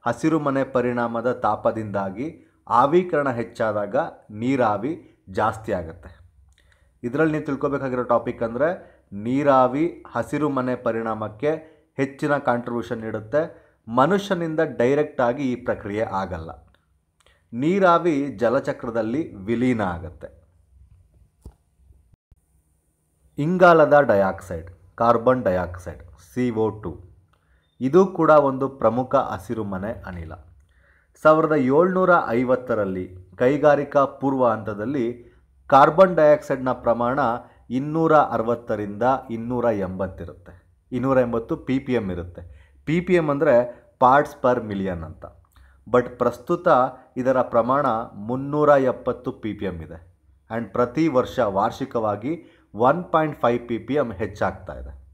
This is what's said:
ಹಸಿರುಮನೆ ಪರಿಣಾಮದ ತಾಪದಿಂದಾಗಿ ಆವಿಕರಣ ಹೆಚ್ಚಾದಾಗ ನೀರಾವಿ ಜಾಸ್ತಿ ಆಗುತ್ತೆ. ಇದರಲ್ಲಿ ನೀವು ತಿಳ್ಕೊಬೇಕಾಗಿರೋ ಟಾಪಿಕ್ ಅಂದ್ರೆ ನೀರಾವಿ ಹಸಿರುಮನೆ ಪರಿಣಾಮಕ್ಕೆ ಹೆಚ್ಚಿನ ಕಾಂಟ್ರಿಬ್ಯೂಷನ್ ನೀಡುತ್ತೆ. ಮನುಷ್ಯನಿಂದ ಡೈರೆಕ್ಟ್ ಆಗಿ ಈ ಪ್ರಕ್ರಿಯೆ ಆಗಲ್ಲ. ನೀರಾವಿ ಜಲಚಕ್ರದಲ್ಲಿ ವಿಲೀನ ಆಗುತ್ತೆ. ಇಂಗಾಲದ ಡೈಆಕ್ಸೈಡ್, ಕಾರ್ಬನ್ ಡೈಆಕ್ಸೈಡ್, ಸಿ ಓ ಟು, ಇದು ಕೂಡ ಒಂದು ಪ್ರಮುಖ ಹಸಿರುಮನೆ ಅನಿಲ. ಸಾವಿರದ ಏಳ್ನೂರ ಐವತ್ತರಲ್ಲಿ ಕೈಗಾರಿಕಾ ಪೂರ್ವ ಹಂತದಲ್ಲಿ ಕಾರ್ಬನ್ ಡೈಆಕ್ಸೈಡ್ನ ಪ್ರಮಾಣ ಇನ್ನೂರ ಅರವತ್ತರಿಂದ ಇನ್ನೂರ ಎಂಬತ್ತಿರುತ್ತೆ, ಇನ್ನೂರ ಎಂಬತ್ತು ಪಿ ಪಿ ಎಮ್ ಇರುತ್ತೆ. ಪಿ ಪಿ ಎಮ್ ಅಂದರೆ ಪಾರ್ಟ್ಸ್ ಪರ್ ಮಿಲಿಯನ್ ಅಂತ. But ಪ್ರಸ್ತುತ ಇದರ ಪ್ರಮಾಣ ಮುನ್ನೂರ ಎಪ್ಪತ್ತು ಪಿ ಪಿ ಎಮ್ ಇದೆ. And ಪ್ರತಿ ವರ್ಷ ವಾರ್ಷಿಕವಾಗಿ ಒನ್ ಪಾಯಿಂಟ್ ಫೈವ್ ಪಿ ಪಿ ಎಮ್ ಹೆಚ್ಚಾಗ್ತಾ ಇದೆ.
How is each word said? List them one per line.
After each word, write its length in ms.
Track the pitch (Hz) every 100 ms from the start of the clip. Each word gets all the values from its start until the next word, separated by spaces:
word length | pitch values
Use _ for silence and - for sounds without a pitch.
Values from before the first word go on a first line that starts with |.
| 120
ಹಸಿರುಮನೆ 580 | 120 160 156 147 135
ಪರಿಣಾಮದ 680 | 131 131 123 120 117 117 120
ತಾಪದಿಂದಾಗಿ 1120 | 117 107 107 120 110 107 98 98 95 151 - _ _ -
ಆವಿಕರಣ 640 | 117 139 175 180 151 139
ಹೆಚ್ಚಾದಾಗ 680 | 117 113 - 113 104 104 123 160 - _
ನೀರಾವಿ 880 | 107 120 135 113 104 123 170 - _ -
ಜಾಸ್ತಿ 420 | 95 107 110 -
ಆಗುತ್ತೆ. 520 | 95 85 85 - - - _ _ _ _ _ _ _
ಇದರಲ್ಲಿ 300 | 120 135 160
ನೀವು 120 | 156
ತಿಳ್ಕೊಬೇಕಾಗಿರೋ 580 | 151 135 143 139 135 123
ಟಾಪಿಕ್ 400 | 120 147 - 117
ಅಂದ್ರೆ 580 | 117 117 151 190 - _ _
ನೀರಾವಿ 920 | 101 110 131 143 131 127 135 170 - -
ಹಸಿರುಮನೆ 640 | 120 117 147 147 135 127 123
ಪರಿಣಾಮಕ್ಕೆ 760 | 123 113 113 107 107 107 147 160 - _ _ -
ಹೆಚ್ಚಿನ 400 | 139 139 151 143
ಕಾಂಟ್ರಿಬ್ಯೂಷನ್ 640 | 139 120 117 120 113 113
ನೀಡುತ್ತೆ. 640 | 110 110 110 147 170 - _ _ -
ಮನುಷ್ಯನಿಂದ 720 | 120 143 196 196 180 165 156
ಡೈರೆಕ್ಟ್ 600 | 160 113 120 143 151 -
ಆಗಿ 320 | 120 131 135
ಈ 40 | 120
ಪ್ರಕ್ರಿಯೆ 460 | - 101 101 104
ಆಗಲ್ಲ. 480 | 113 98 95 85 80 - _ _ _ _ _ _ _ _ _
ನೀರಾವಿ 760 | 117 147 196 185 170 170 143 139
ಜಲಚಕ್ರದಲ್ಲಿ 1040 | 104 113 131 139 135 123 113 110 131 165
ವಿಲೀನ 460 | 104 95 117 127 117
ಆಗುತ್ತೆ. 640 | 95 85 82 - - - _ _ _ _ _ _ _ _ _ _ - _ _ _ _ _ _ _ _ _ _ _ _ _ _ _ _ _ _ -
ಇಂಗಾಲದ 640 | 147 185 180 165 143 147
ಡೈಆಕ್ಸೈಡ್, 680 | 139 196 95 190 - 85 80 - _
ಕಾರ್ಬನ್ 500 | - 117 117 113 127
ಡೈಆಕ್ಸೈಡ್, 580 | 104 92 87 87 - 73 - - -
ಸಿ 160 | - 123
ಓ 180 | 110 110
ಟು, 440 | 107 87 - - _ _ _ _ _ _ _
ಇದು 260 | 131 165 190
ಕೂಡ 240 | 190 156
ಒಂದು 380 | 151 139 131 135
ಪ್ರಮುಖ 460 | 135 113 117 127
ಹಸಿರುಮನೆ 880 | 135 - 104 - 113 101 95 101 120
ಅನಿಲ. 300 | - 90 82 76 - _ _ _ _ _ _ _
ಸಾವಿರದ 300 | 156 156 160
ಏಳ್ನೂರ 580 | 156 127 139 185 185 185 170 -
ಐವತ್ತರಲ್ಲಿ 880 | 117 127 127 - 110 98 92 92 - - -
ಕೈಗಾರಿಕಾ 680 | 127 143 147 143 135 143
ಪೂರ್ವ 440 | 135 - 135 135 123
ಹಂತದಲ್ಲಿ 880 | 110 104 101 110 143 117 123 - _ _ _ -
ಕಾರ್ಬನ್ 500 | 139 151 156 190 165
ಡೈಆಕ್ಸೈಡ್ನ 560 | 151 147 - 135 127
ಪ್ರಮಾಣ 480 | 123 117 117 120 139 123 120 - _ _
ಇನ್ನೂರ 460 | 123 147 156 160 156
ಅರವತ್ತರಿಂದ 880 | 139 113 113 117 - 107 104 101 123 131 -
ಇನ್ನೂರ 340 | 113 117 123
ಎಂಬತ್ತಿರುತ್ತೆ, 1120 | 117 104 92 92 95 - 85 - - - _ _ _
ಇನ್ನೂರ 260 | 127 131 131
ಎಂಬತ್ತು 380 | 120 120 113 151
ಪಿ 220 | 120 131
ಪಿ 140 | 131
ಎಮ್ 200 | 120 98
ಇರುತ್ತೆ. 600 | 87 85 - - - _ _
ಪಿ 160 | - 165
ಪಿ 140 | 175
ಎಮ್ 160 | 175 156
ಅಂದರೆ 540 | 143 156 120 123 - _ _
ಪಾರ್ಟ್ಸ್ 380 | 127 135 147 -
ಪರ್ 280 | 127 123
ಮಿಲಿಯನ್ 400 | 107 98 95 87
ಅಂತ. 200 | 78 - - _ _ _ _ _ -
But 180 | 123 120
ಪ್ರಸ್ತುತ 600 | - 120 - - 175 175 135 131 - - -
ಇದರ 260 | 127 131
ಪ್ರಮಾಣ 440 | - 120 117 135 143 113 117
ಮುನ್ನೂರ 540 | 101 104 127 139 151 147
ಎಪ್ಪತ್ತು 640 | 143 127 - - 117 -
ಪಿ 200 | 113 110
ಪಿ 120 | 98
ಎಮ್ 180 | 98 85
ಇದೆ. 340 | 78 82 - _ _ _ _ 113
And 160 | 107
ಪ್ರತಿ 360 | 117 123 156 160
ವರ್ಷ 300 | 127 123 -
ವಾರ್ಷಿಕವಾಗಿ 1040 | 110 95 110 120 131 120 110 104 120 165 - _ _
ಒನ್ 380 | 98 123 165 180
ಪಾಯಿಂಟ್ 280 | 160 156 143
ಫೈವ್ 280 | 120 120 120
ಪಿ 100 | 117
ಪಿ 160 | 98
ಎಮ್ 180 | 143 123
ಹೆಚ್ಚಾಗ್ತಾ 600 | 101 107 101 101 - -
ಇದೆ. 300 | 65 65 - -